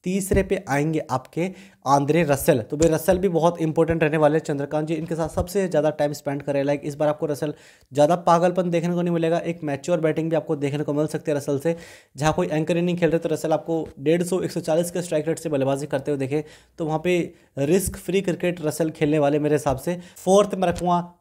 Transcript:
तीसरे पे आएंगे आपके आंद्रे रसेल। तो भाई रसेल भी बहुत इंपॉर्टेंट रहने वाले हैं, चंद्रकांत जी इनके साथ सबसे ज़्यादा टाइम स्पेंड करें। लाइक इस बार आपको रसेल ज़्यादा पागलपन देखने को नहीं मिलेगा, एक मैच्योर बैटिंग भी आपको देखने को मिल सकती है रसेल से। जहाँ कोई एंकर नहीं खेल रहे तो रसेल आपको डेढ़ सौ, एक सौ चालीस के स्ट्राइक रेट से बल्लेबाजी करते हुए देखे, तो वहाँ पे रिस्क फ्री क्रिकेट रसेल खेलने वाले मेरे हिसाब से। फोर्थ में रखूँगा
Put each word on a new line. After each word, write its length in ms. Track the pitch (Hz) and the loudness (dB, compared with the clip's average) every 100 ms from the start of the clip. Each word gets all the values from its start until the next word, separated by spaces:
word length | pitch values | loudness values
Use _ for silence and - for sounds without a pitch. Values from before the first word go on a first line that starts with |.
| 180 | -2
तीसरे 360 | 196 190 196 | -4 0 0
पे 200 | 190 202 - | 2 -4 0
आएंगे 300 | 139 151 156 - | 0 0 -2 -2
आपके 380 | 127 - - 185 185 - _ 127 | -4 -4 -4 -4 -6 -20 _ 2
आंद्रे 340 | 139 143 156 | 2 4 2
रसेल। 360 | 151 135 - 135 | 2 2 4 2
तो 160 | 107 147 | 0 2
भाई 120 | 165 | 2
रसेल 280 | 156 175 185 | 2 2 2
भी 100 | 190 | 2
बहुत 320 | 165 165 175 | 2 2 2
इंपॉर्टेंट 420 | 160 156 160 165 | -2 2 0 2
रहने 140 | 156 156 | 2 4
वाले 200 | 147 156 | 4 2
हैं, 60 | |
चंद्रकांत 440 | 156 143 139 151 151 | -2 -4 -2 -4 -2
जी 60 | |
इनके 220 | 160 165 160 | -4 -4 -4
साथ 140 | 156 | -4
सबसे 380 | - 175 202 185 | -4 -2 -2 0
ज़्यादा 220 | 156 151 | 2 0
टाइम 220 | 151 147 | 0 -2
स्पेंड 280 | 151 - 143 | -2 -6 -6
करें। 200 | 143 139 | -2 -2
लाइक 180 | 139 143 | 0 -2
इस 120 | 151 143 | -4 -2
बार 140 | 151 | -2
आपको 160 | 147 156 | 0 -4
रसेल 280 | 139 151 - - _ _ | -4 -4 -8 -18 _ _
ज़्यादा 240 | 127 151 175 | 2 4 4
पागलपन 520 | 175 170 180 180 180 | 4 4 4 0 0
देखने 240 | 170 170 | 0 0
को 80 | 175 | 0
नहीं 120 | 175 | 0
मिलेगा, 240 | 170 165 170 | 0 0 0
एक 240 | 170 170 | -2 -6
मैच्योर 360 | 151 139 - 175 | -6 -6 -2 0
बैटिंग 300 | 156 156 160 | 0 0 0
भी 60 | 160 | -2
आपको 200 | 151 151 | -2 -4
देखने 280 | 139 143 | -2 -2
को 100 | 151 | -2
मिल 140 | 147 151 | -2 -2
सकती 240 | 151 - | -2 -4
है 60 | 143 | -4
रसेल 220 | 139 139 | -2 -2
से। 160 | 165 170 - - _ 135 | -2 -4 -10 -20 _ 0
जहाँ 180 | 151 | 0
कोई 140 | 156 180 | 2 0
एंकर 280 | 151 156 170 | 0 0 0
नहीं 200 | 175 175 | 0 2
खेल 120 | 165 | 2
रहे 100 | 165 | 2
तो 100 | 165 | 0
रसेल 240 | 151 160 | -2 0
आपको 340 | 156 156 165 151 - | -2 0 -4 -4 -4
डेढ़ 240 | 139 170 | 0 2
सौ, 180 | 180 185 | 2 -2
एक 100 | 165 | -2
सौ 80 | 170 | -4
चालीस 320 | 170 160 175 | 0 0 0
के 100 | 180 | -4
स्ट्राइक 260 | 175 156 151 | -2 -2 -2
रेट 120 | 156 | -4
से 100 | 170 | -2
बल्लेबाजी 380 | 143 135 139 147 | 0 0 -2 -4
करते 240 | 139 135 | -4 -2
हुए 80 | 143 | -4
देखे, 240 | 131 147 151 - _ _ | -2 -4 -4 -18 _ _
तो 60 | 160 | -4
वहाँ 160 | 156 | -2
पे 140 | 180 180 - - _ - | 0 0 -2 -10 _ -4
रिस्क 380 | 143 190 185 - | 2 2 0 -8
फ्री 240 | - 185 | -2 -2
क्रिकेट 400 | 190 160 180 175 | -2 -2 -4 -2
रसेल 280 | 151 147 160 | -4 -2 -4
खेलने 280 | 156 151 156 | 0 0 2
वाले 200 | 143 147 | 2 2
मेरे 160 | 151 151 | 2 2
हिसाब 220 | 143 127 | 0 -2
से। 200 | - 175 - - | -4 -6 -10 -6
फोर्थ 380 | - 196 196 190 | 4 4 4 2
में 120 | 180 | 0
रखूँगा 340 | 170 175 175 175 - | 0 0 0 -2 -14